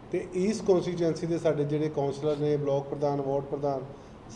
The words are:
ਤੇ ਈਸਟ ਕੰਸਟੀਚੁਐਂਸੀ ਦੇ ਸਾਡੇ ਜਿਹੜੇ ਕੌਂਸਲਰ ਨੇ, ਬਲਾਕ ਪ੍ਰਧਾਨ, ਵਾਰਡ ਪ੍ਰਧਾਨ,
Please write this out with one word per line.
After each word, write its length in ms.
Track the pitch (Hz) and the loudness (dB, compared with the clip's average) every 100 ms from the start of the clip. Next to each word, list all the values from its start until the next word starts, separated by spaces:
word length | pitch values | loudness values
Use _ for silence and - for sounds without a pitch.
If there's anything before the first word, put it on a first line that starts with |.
| - | -4
ਤੇ 160 | 180 - 185 | -4 -2 0
ਈਸਟ 300 | 196 214 - | 0 2 4
ਕੰਸਟੀਚੁਐਂਸੀ 600 | 180 180 170 170 156 165 | 4 2 0 0 0 -2
ਦੇ 120 | 165 | 2
ਸਾਡੇ 260 | 165 143 | 2 2
ਜਿਹੜੇ 240 | 143 147 156 | 0 0 0
ਕੌਂਸਲਰ 480 | 151 139 135 151 147 | 0 0 0 0 2
ਨੇ, 200 | 147 147 | 2 2
ਬਲਾਕ 260 | 139 139 | 2 0
ਪ੍ਰਧਾਨ, 380 | 139 143 143 143 | 0 0 0 0
ਵਾਰਡ 240 | 131 139 | 0 0
ਪ੍ਰਧਾਨ, 360 | 139 143 143 135 131 - - - - | -2 -2 0 -2 -6 -14 -16 -18 -10